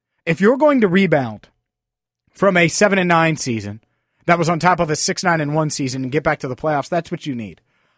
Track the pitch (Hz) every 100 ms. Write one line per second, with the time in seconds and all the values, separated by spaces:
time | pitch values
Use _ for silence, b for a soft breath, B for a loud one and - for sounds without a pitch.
0 | _ _ - 165 202 262 302 277 202 185
1 | 190 151 123 107 - _ _ _ _ _
2 | _ _ _ - 196 180 170 - 208 190
3 | 180 170 165 160 - 113 101 107 _ _
4 | _ _ - 170 160 170 170 170 165 151
5 | - 185 190 165 143 151 156 - 135 131
6 | 131 147 160 147 139 127 160 147 - 175
7 | - 170 151 123 104 80 _ _ _